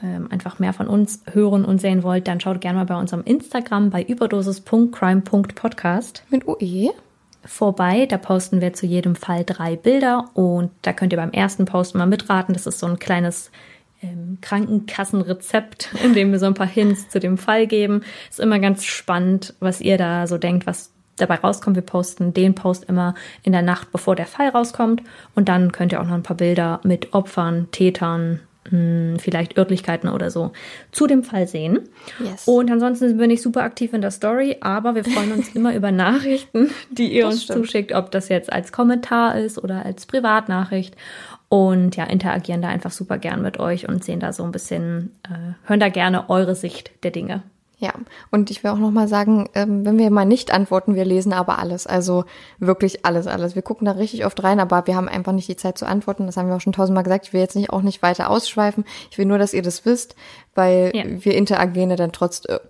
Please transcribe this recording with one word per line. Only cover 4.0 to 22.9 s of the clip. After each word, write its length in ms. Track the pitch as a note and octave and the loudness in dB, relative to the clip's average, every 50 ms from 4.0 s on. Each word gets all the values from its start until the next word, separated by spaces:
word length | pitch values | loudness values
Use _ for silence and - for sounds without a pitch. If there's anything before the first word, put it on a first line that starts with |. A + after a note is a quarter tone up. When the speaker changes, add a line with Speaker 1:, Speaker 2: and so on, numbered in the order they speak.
Speaker 1:
überdosis 580 | F3+ - B3 A#3+ A#3 A3 G#3 G3+ F#3+ G3 F#3+ G3 | -2 -2 -2 -2 -2 0 0 -2 -2 -2 -4 -6
punkt 320 | - - A3+ A3+ A#3 A#3+ A#3 | -2 0 4 4 4 2 2
crime 240 | - F#3+ F#3 F#3+ G3 | 0 2 2 4 2
punkt 340 | F#3+ - - G3+ G3 G3+ - | 2 2 2 2 0 0 -4
podcast 680 | - - A3+ A3+ - - F3 F3 G#3 F3 - - - - _ | -6 -6 -6 -6 -2 -2 -2 -2 -2 -4 -6 -14 -20 -4 _
Speaker 2:
Mit 180 | C4+ C4 - - | -2 -2 0 -2
U 80 | - - | -4 -4
E. 280 | G3+ F3+ F3+ F#3 G#3+ D#4+ - - _ _ _ _ _ _ _ _ - | -4 -4 -2 0 0 0 -2 -4 _ _ _ _ _ _ _ _ -20
Speaker 1:
vorbei. 640 | - - - A3 G3+ F#3+ - F3+ F3+ F#3+ A#3+ C4+ C4 | -18 -4 0 0 2 2 2 2 2 4 2 2 2
Da 80 | G#3 | 0
posten 460 | F#3+ - - F#3 F#3 F#3 - F#3+ F3+ | -4 0 0 0 0 2 0 0 0
wir 100 | F3+ F3 | 2 0
zu 140 | F3+ - F#3+ | -2 -2 -2
jedem 300 | F3 F3 F3+ E3+ F3+ E3+ | 0 0 0 2 0 -2
Fall 280 | - - - F3 F3 F3 | -2 -2 -4 -2 -2 -2
drei 320 | - F3 - E3 E3 E3 | -4 -4 -4 -4 -4 -4
Bilder 540 | E3 - A3+ C4 C#4 C4 B3 A#3+ B3 B3 A#3+ | 0 2 4 4 4 2 2 0 0 -2 -4
und 380 | - F#3+ F#3 F3 F3 F3 F3 F3+ - _ | 0 0 2 2 2 0 0 -2 -6 _
da 140 | - F3+ F3+ | -4 -4 -2
könnt 180 | - F#3+ F3+ | 0 0 0
ihr 60 | F3+ E3+ | 0 0
beim 120 | E3 E3+ | -2 -2
ersten 340 | - G3 G3 F#3+ G3 - F#3+ | 0 0 0 0 0 0 -2
Post 280 | F#3 - F3+ F3+ F3+ - | 0 0 -2 -2 0 0
mal 120 | F#3 F3 | 0 2
mitraten. 480 | F#3 G#3 G3 - - G3 F#3 F#3 G3 F3+ | 2 2 2 0 0 0 0 2 0 -2
Das 120 | F3+ - | -2 -4
ist 120 | D#3+ - - | -6 -6 -4
so 80 | F3 | -4
ein 120 | F3 F3 F3 | -4 -4 -4
kleines, 520 | - - F#3 F3 F3 F3 E3+ - - - - - - - - _ _ _ _ _ | -2 -2 0 0 0 -2 -4 -6 -12 -16 -20 -20 -20 -20 -20 _ _ _ _ _
ähm, 380 | - F3 F3 E3+ E3+ F3 F#3+ F#3 - - G#3 G3+ G#3+ G#3 G#3+ G3+ G#3+ - - | -14 -12 -10 -10 -10 -10 -10 -12 -6 -2 -2 0 0 2 0 -2 -2 -4 -6
Krankenkassenrezept, 960 | - G3 G3 - G3 F3 F3 F#3 - - - - A3 A3 - - - - - - | -6 -4 -2 0 -2 0 -2 -4 -6 -4 -2 -2 -2 -2 -4 -10 -14 -12 -10 -4
<laughs> 80 | - - | 2 4
in 100 | B3 A#3 | 4 6
dem 180 | G3+ G3 G3 | 6 4 4
wir 60 | G3 F#3 | 4 4
so 80 | G3 | 2
ein 80 | G3 F#3+ | 2 2
paar 120 | - F#3+ | 2 0
Hints 420 | F3+ - A3 G#3 G#3 G3 G3+ - - | 0 2 2 4 4 2 0 -4 -4
zu 120 | - F#3+ | -4 -2
dem 180 | F#3 F3+ F#3 F#3 | 0 0 0 0
Fall 280 | - - G#3+ A3+ A3+ | 2 2 2 2 4
geben. 360 | A3 A3 G#3 G#3 G3+ G3+ G#3 G#3 - - - - - | 2 2 2 2 2 0 0 -2 -6 -14 -18 -18 -14
Ist 100 | - - | -6 0
immer 180 | - A3 G#3+ G3 | 2 2 4 4
ganz 260 | G3 G3 G3 G3 - | 4 2 2 0 -2
spannend, 680 | - - - - - F3 F3 F3+ F#3 F#3+ F#3+ F#3+ - - _ | -6 -8 -6 -4 -2 0 2 2 2 2 0 -2 -6 -8 _
was 200 | F#3 F#3 F#3 - | -2 -2 -2 0
ihr 180 | - G3 F#3+ F#3 | 2 2 2 2
da 280 | F3 E3+ E3+ F3 F3 | 2 0 0 -2 0
so 120 | E3+ F3 E3 | -2 -2 -2
denkt, 280 | E3 F3 F3+ F3+ - | 0 0 0 0 0
was 240 | F3 F3 - - - _ _ _ _ _ | -2 -6 -6 -10 -16 _ _ _ _ _
dabei 200 | - F#3 - E3+ | -2 0 0 0
rauskommt. 400 | D#3+ - F#3+ G3 - - G#3 F#3+ | 0 2 0 0 0 0 0 0
Wir 60 | F3+ | 0
posten 520 | F3+ - - F3+ F3+ - - - F3+ F3 E3+ | 0 -2 -4 -4 -4 -4 -4 -4 -4 0 2
den 200 | F#3+ F#3 F#3+ F#3 | 4 4 4 2
Post 300 | F#3+ - F#3 F3+ F#3 - | 2 0 -2 -2 -2 -2
immer 260 | - | -2